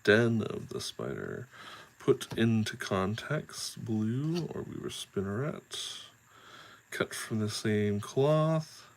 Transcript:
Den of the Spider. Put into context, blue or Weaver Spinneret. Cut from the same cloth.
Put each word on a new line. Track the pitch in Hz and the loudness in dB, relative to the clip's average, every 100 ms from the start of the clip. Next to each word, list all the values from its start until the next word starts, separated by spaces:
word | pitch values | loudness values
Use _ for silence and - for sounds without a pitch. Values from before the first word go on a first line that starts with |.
Den | - 104 120 113 | 6 8 8 4
of | - - - | 0 -4 -6
the | - | -6
Spider. | - - 58 57 50 - - - - - - - | -8 -6 -6 -4 -6 -8 -10 -14 -18 -18 -20 -4
Put | - 127 - - | 2 2 2 2
into | 117 113 107 - | 4 4 2 -2
context, | - 101 95 110 - 151 - - - - | -2 0 2 0 -2 -4 -6 -8 -10 -8
blue | 113 110 110 120 147 170 160 | -2 0 0 0 0 -2 -2
or | - | -6
Weaver | - - - | -8 -8 -8
Spinneret. | - - - 95 101 143 - - - - - - - _ - - - - - _ | -8 -8 -4 -4 -2 -4 -6 -10 -10 -8 -10 -14 -20 _ -20 -20 -20 -20 -20 _
Cut | - - | -4 -4
from | - - 113 | -4 -4 -2
the | 107 | -2
same | 110 110 104 104 101 | -2 0 2 2 0
cloth. | 104 - 139 156 156 160 156 - - | -2 2 4 4 4 2 -2 -8 -20